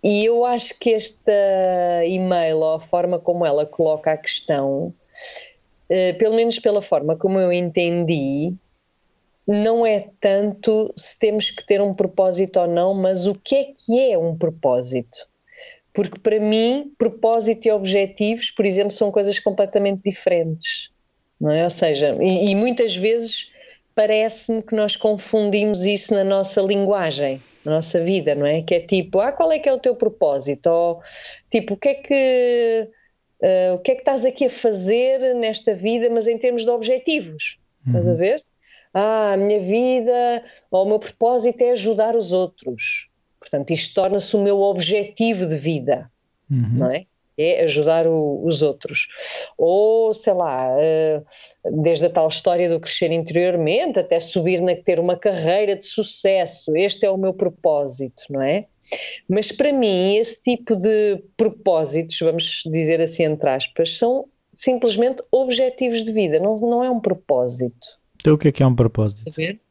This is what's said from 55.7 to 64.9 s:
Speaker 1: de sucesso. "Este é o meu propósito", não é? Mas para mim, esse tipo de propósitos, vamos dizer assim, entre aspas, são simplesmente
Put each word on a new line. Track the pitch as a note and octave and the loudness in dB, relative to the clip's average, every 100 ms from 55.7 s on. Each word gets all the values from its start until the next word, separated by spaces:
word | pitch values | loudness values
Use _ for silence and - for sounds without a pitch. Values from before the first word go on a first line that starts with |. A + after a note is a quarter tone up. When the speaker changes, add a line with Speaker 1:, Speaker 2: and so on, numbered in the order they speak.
| G3 | -2
Speaker 1:
de | |
sucesso. | - - G#3 - G3 F#3+ E3+ - - | -4 -6 -6 -2 0 2 -2 -6 -2
"Este | D#3 G3 G3 | 0 0 0
é | G3+ | 0
o | F#3+ | 2
meu | F#3+ | -2
propósito", | F#3 F#3 E3+ E3+ D3 C#3 B2+ C3 - - | 0 -4 0 0 0 -2 -6 -10 -12 -8
não | C#3 | -4
é? | C3+ F#3 G#3+ _ - - - - - | -2 -2 -4 _ -12 -10 -10 -14 -4
Mas | F#3+ G#3+ | -2 -2
para | - C#4+ | -2 0
mim, | C#4 A3 F#3 F#3+ G#3 | 2 0 2 2 0
esse | A#3 A3+ | -2 -4
tipo | - A#3+ B3 | -4 -4 -2
de | G#3 G3+ G#3+ G#3 G3 - - | 0 2 2 0 -2 -8 -4
propósitos, | A3 A3 G3 E3 D3+ D3+ E3 - | -4 0 0 0 0 -4 -6 -2
vamos | E3 E3 - - | 0 0 -4 -6
dizer | E3 D#3+ D#3+ E3 | -4 -2 0 0
assim, | E3 E3 | 0 0
entre | D#3 D3+ D3 | 0 2 0
aspas, | C3 - - E3 - | 0 -4 -2 -2 0
são | A#3 C4 - _ _ | 0 0 -4 _ _
simplesmente | - - B3+ A#3+ | -4 -2 2 0